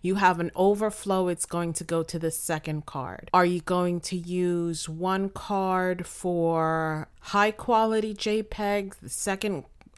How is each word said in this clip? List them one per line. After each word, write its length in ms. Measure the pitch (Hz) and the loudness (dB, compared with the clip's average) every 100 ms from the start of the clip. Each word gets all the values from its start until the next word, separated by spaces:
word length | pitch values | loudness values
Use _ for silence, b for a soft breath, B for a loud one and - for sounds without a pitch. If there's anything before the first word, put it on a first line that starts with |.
you 140 | 175 196 | -2 4
have 240 | 185 170 | 4 4
an 120 | 170 - | 0 4
overflow, 720 | 190 208 214 208 202 190 180 | 4 4 0 -2 -2 0 2
it's 180 | 170 - | -2 -2
going 280 | 170 170 | -2 -2
to 100 | 165 | -4
go 180 | 165 165 | -2 -2
to 160 | 160 170 | -2 -2
the 140 | 160 | -4
second 540 | - - 160 156 151 - | -4 -4 -4 -2 -6 -6
card. 440 | 143 131 92 - | -8 -8 -10 0
Are 120 | 180 180 | 4 4
you 140 | 180 | 2
going 400 | - 180 180 175 | 0 0 2 0
to 160 | - 180 | -4 -6
use 720 | 170 180 180 175 170 165 - | -4 0 0 0 -2 -4 -6
one 400 | 160 185 190 196 | -4 -2 0 -2
card 800 | - - 196 190 185 185 180 175 | -6 -4 -2 2 2 2 -2 -6
for 1040 | - 185 175 165 165 160 160 160 156 - - | -6 -2 2 2 2 2 2 0 -2 -6 -14
high 320 | - 202 214 | -2 4 4
quality 600 | 214 - 226 220 220 220 | 2 2 4 4 2 0
J 280 | 208 - 214 | -2 -2 0
peg, 540 | 214 - 208 208 196 - | -2 -2 0 0 -2 -10
the 80 | - | -10
second 560 | - - 190 214 175 131 - - | -6 -2 -2 -2 -4 -8 -20 -20